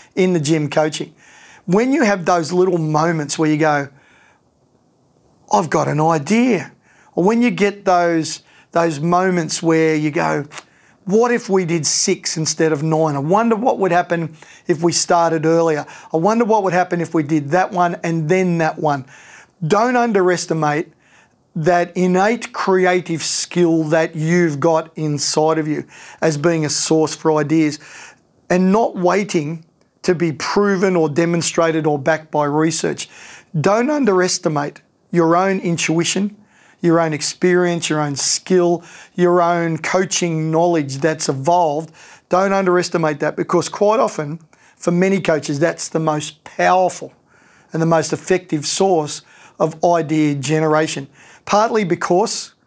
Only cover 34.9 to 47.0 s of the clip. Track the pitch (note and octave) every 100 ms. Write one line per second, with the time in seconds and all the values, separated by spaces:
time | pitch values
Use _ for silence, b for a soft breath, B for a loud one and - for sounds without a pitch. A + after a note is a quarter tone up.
34.9 | _ _ E3+ E3 E3+ F#3+ F#3+ F#3 E3+ -
35.9 | D#3+ E3 F#3+ G3+ - b b b b F3
36.9 | E3 E3 D3 - - F3+ F3+ F3+ E3+ -
37.9 | D#3 D3 C3+ - - - F#3 F3 E3+ B
38.9 | B B - F3 F3+ E3+ E3+ E3 D#3+ -
39.9 | F#3 G3 - F3 D#3+ D#3 D#3+ F3 E3 C3+
40.9 | C3+ D#3+ D#3 - C3+ C3+ F3 E3 D3 D#3+
41.9 | B B B - F3+ G3 G3 F#3 F3+ F3
42.9 | F3 D#3 D3+ D3+ - F3 F3 D#3+ - G#3
43.9 | A3 A3 - D3 E3 - b b _ -
44.9 | F3 F#3+ G3 D#3 D#3 - C#3+ E3 E3 -
45.9 | E3 D#3+ D3+ - - - - F3+ F#3 F#3
46.9 | -